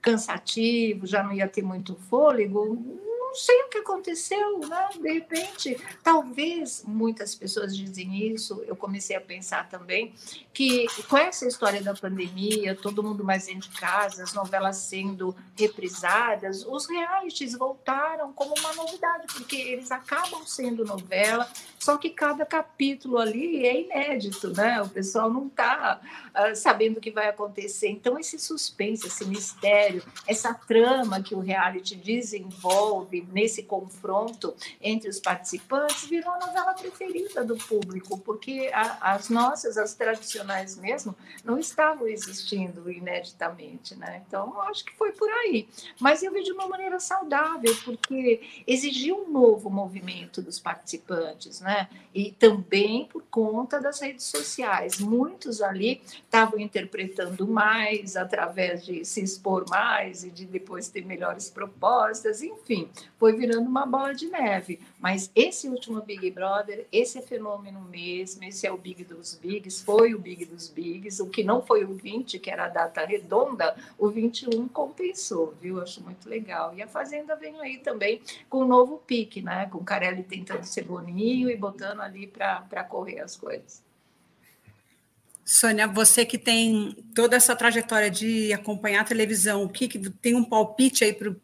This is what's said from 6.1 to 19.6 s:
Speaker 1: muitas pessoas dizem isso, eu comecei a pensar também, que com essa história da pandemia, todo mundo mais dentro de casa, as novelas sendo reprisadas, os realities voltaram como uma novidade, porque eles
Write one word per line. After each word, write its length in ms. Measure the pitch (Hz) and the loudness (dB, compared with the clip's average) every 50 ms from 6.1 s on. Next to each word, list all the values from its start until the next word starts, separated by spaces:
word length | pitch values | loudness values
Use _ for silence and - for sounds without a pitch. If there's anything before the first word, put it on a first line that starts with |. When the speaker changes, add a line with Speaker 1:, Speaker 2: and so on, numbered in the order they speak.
| 330 320 285 254 247 262 285 330 339 349 311 247 - - - | 6 6 4 2 -4 -4 -2 -2 -2 -4 -4 -6 -8 -10 -8
Speaker 1:
muitas 480 | 214 208 220 226 226 226 220 202 214 - | -4 -2 0 0 0 0 -2 -6 -10 -10
pessoas 420 | - - 190 - 214 208 196 196 | -10 -8 -6 -4 -4 -4 -4 -4
dizem 560 | 196 196 196 190 190 185 185 190 196 214 220 | -6 -6 -8 -8 -10 -8 -6 -4 -2 -2 -2
isso, 320 | 226 220 220 - 208 196 - - | -2 -4 -6 -8 -8 -8 -8 -10
eu 80 | - | -10
comecei 400 | 190 - 196 196 196 196 - 196 | -8 -6 -6 -6 -6 -4 -4 -6
a 60 | 190 | -6
pensar 460 | 185 - 175 185 190 - 190 160 180 - | -6 -8 -14 -12 -10 -6 -4 -4 -6 -6
também, 440 | - 180 180 175 180 196 226 226 - - - - - - - _ _ | -12 -16 -8 -2 -2 -2 -2 -2 -8 -18 -18 -16 -16 -18 -18 _ _
que 320 | - 269 262 247 247 240 233 - - - - | 2 4 4 6 4 4 2 -2 -4 -2 4
com 80 | - 277 | 6 6
essa 300 | 311 370 359 - 269 247 | 6 6 0 -2 -2 -2
história 340 | 240 - 233 208 196 202 | -2 2 2 2 2 2
da 140 | 196 196 202 | -2 -4 -4
pandemia, 800 | 196 - 190 190 190 180 180 180 185 196 208 220 214 202 190 196 | -4 -4 -6 -4 -4 -4 -6 -4 -4 -2 0 0 0 0 -2 -4
todo 260 | 196 - 202 202 202 | -2 -4 -4 -2 -2
mundo 220 | 208 214 214 202 208 | -2 -2 -2 -4 0
mais 240 | 196 190 190 190 - | 0 0 0 0 -6
dentro 240 | 185 190 190 - | -12 -12 -12 -12
de 40 | - - | -12 -6
casa, 420 | - 175 180 202 208 196 196 190 | -2 0 2 2 2 2 -2 -6
as 140 | 185 185 - | -10 -8 -4
novelas 420 | 202 196 185 190 190 190 190 196 190 | -4 -4 -2 -2 0 0 0 -2 -2
sendo 580 | - - - 190 190 196 196 185 185 185 185 - - - _ - | -8 -8 -6 -4 -4 -4 -4 -4 -4 -6 -6 -6 -14 -20 _ 2
reprisadas, 1040 | 208 214 214 - - 180 180 - 180 175 185 214 240 240 214 196 196 196 196 196 233 | 2 2 2 0 -8 -6 -6 -2 0 2 4 4 4 2 0 -2 -2 -6 -6 -6 -8
os 240 | 220 262 285 294 - | -6 -6 -6 -6 -4
realities 680 | 339 349 339 339 370 392 381 349 - - 285 254 233 247 | -4 -4 -2 0 -2 -2 -2 -4 -8 -6 -6 -6 -4 -2
voltaram 720 | 254 269 269 269 - - 262 269 294 311 320 311 302 277 277 | -2 -2 -2 -4 -4 -2 -2 0 0 -2 -2 -4 -6 -8 -4
como 200 | - 277 277 294 302 | -4 -4 -2 -2 -4
uma 120 | 311 311 311 | -2 -4 -4
novidade, 500 | 320 330 320 339 359 - 339 339 330 330 - - | -4 -6 -8 -6 -2 0 0 0 0 -4 -10 -12
porque 220 | 285 247 - 285 | -12 -8 -6 -6
eles 340 | 269 | -6